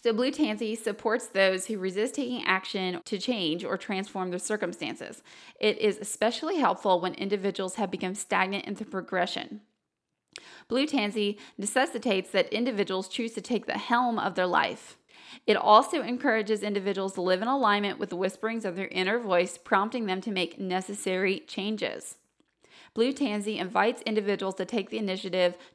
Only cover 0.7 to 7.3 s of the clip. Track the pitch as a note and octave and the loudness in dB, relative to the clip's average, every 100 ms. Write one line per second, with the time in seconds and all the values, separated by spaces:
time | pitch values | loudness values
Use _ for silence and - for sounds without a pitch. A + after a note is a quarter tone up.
0.7 | A3+ A3 G#3 A3 A3+ A3+ F#3+ F#3+ F#3+ F#3+ | -2 -4 -4 -2 -2 0 4 4 4 -2
1.7 | G#3+ F#3 F#3 A3 - B3 B3 - F#3 - | -4 -2 -2 -2 -2 -4 -2 0 0 -2
2.7 | G3 F#3 F3+ - G3 B3+ A#3 E3 E3+ G#3 | -4 -2 -4 -6 -4 -2 -2 0 -2 -2
3.7 | F#3 - F#3+ G3 F#3+ F#3 F3+ - G#3+ F3 | -4 -4 -6 -4 -4 -4 -4 -4 -2 -4
4.7 | F3 B2 - - - - - - - G#3+ | -6 -8 -8 -12 -14 -20 -20 -20 -2 0
5.7 | G#3+ G#3+ G3+ G3+ - A3 A#3+ D#4+ F4+ G#3 | 2 0 0 -4 0 0 0 -2 2 2
6.7 | F#3 G3+ F3+ F#3 - G3 | 2 2 2 2 -4 -2